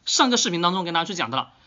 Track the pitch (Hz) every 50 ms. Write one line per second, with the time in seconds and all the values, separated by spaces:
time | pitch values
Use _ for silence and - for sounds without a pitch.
0 | _ - - - 294 254 247 233 - 233 175 170 175 175 185 190 175 170 165 165
1 | 165 165 202 175 143 113 120 131 123 - - _ _